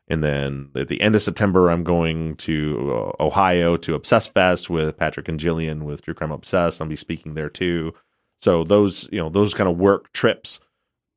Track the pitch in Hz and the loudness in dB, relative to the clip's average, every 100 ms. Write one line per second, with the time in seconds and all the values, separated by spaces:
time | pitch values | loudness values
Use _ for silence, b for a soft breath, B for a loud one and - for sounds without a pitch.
0 | - 80 76 69 69 69 69 65 71 - | -6 -2 0 -2 -4 -6 -10 -8 -6 0
1 | 107 110 104 - 104 92 87 85 85 85 | 2 4 2 0 2 4 4 4 2 0
2 | 82 80 80 76 - 78 76 62 69 58 | 0 -2 -6 -6 -4 -2 -2 -2 -2 -4
3 | 50 - 76 101 95 90 85 85 - 78 | -4 -2 0 2 2 4 2 0 -2 -4
4 | - 113 - - 92 87 - 82 78 - | 2 0 2 2 4 2 -2 -2 -2 -2
5 | 80 78 78 80 82 82 80 78 76 73 | -4 -4 -6 -4 -2 -2 -4 -6 -8 -10
6 | - 82 78 73 - 92 85 - 80 76 | -10 -8 -8 -8 -2 0 0 -2 -6 -8
7 | - 82 80 76 76 - 90 87 80 - | -8 -10 -8 -8 -8 -4 -2 -2 -4 -10
8 | _ _ _ _ 104 85 80 101 104 - | _ _ _ _ 2 2 4 4 4 0
9 | - 98 80 92 104 - 98 85 98 98 | -6 -6 -2 0 0 2 0 4 4 4
10 | - - 117 - - - _ _ _ _ | -2 0 0 0 -4 -8 _ _ _ _
11 | _ | _